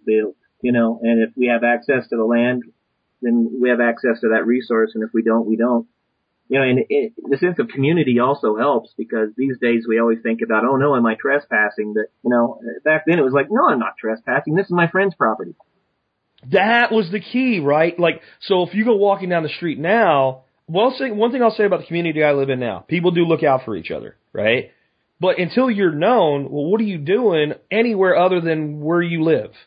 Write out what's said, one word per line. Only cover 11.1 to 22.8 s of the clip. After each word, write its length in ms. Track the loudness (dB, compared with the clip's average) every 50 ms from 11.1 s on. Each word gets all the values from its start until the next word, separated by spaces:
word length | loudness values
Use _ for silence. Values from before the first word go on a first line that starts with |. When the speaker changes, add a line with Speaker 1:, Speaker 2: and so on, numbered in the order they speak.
| -2
Speaker 1:
trespassing?" 800 | -2 -2 -2 -2 -2 -2 -2 -2 -2 -2 -2 -4 -6 -8 -4 -4
But, 160 | -4 -4 -6 _ _ -4
you 60 | 0
know, 300 | 0 2 0 0 -4 -8 -12 -14 -14 -4 -2
back 220 | 0 0 0 0
then 100 | 0 2
it 60 | 2 2
was 100 | 2 2
like, 140 | 0 0 0
"No, 180 | 0 2 2
I'm 120 | 2 2 0
not 180 | -2 -6 -8
trespassing. 560 | -8 -6 -6 -6 -6 -6 -4 -4 -4 -2 -2 -2
This 140 | -2 -2
is 40 | -2
my 160 | 0 0 0
friend's 280 | 0 0 0 0 -2 -2
property." 400 | -2 -2 -2 -2 -4 -8 -12 -14 -20 _ _ _ _ _ _ _ _ _ _ _ _ _ _ _ _ -6 0
Speaker 2:
That 400 | 2 2 4 4 4 2 2 2
was 180 | 2 0 0 0
the 100 | -4 -8
key, 420 | -8 -4 -2 0 0 0 0 0
right? 360 | 0 2 2 2 2 0 0
Like, 240 | 0 0 0 0 -2 -10 -20 -20 _
so 200 | -4 -2 0 0 0
if 120 | -2 -2
you 100 | -2 2
go 100 | 2 2
walking 340 | 4 4 2 2 0 -2 -2
down 120 | -2 -2
the 80 | -2 -4
street 300 | -6 -6 -6 -6 -6 -4
now, 640 | -2 0 2 2 4 4 4 4 2 0 -2 -6 _ _ _ _ _
well, 260 | -6 -2 0 0 0 0 -2
say, 100 | -6 -6
one 220 | -2 0 0 0
thing 100 | 2 2
I'll 140 | 2 2 2
say 80 | 2 2
about 160 | 2 2 0
the 80 | -2
community 360 | -4 -4 -2 -2 -2 0 2 2
I 100 | 2 2
live 160 | 2 0 0
in 100 | -2 -2
now, 260 | -2 -4 -6 -8